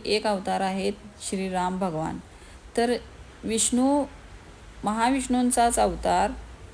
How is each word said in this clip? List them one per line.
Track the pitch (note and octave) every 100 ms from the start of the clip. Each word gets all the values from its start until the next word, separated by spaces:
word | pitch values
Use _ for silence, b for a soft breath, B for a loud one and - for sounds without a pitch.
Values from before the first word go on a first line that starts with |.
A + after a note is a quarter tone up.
एक | - G#3 A3
अवतार | G3 F#3+ F#3+
आहेत | F#3+ F#3+ G3 G3+ G#3 - -
श्रीराम | G3 F#3+ F#3 F3+ F#3
भगवान. | F#3+ D#3 D#3+ - - B B B - -
तर | A#3+ A#3+ - - - -
विष्णू, | G3 A3 - A#3+ C4 C#4+ C4+ - - - - - - -
महाविष्णूंचाच | G#3 A3 A#3+ C4+ B3+ B3 B3 B3 A#3 A#3
अवतार | G3+ F3 F#3 F3 G3+ - - - -